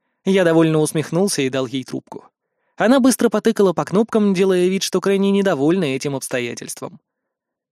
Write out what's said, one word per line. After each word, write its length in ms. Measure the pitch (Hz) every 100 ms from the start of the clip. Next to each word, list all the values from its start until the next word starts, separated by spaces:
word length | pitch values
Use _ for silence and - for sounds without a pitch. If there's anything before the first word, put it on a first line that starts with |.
| _ _
Я 200 | 190 196
довольно 340 | 170 165 160 156
усмехнулся 640 | 151 165 - 165 202 -
и 80 | 131
дал 160 | 131 131
ей 180 | 131
трубку. 460 | 123 131 - - - _ _ _ _ -
Она 240 | 202 269
быстро 300 | 254 220 233
потыкала 440 | 208 226 226 196
по 100 | 165 143
кнопкам, 500 | 185 226 220 202 180
делая 320 | 190 180 180
вид, 160 | 190
что 180 | - 185
крайне 300 | 190 196 196
недовольна 540 | 196 196 147 147 190 151
этим 300 | 131 147 135
обстоятельством. 840 | - 127 120 117 - - 127 - _ _ _ _ _ _ _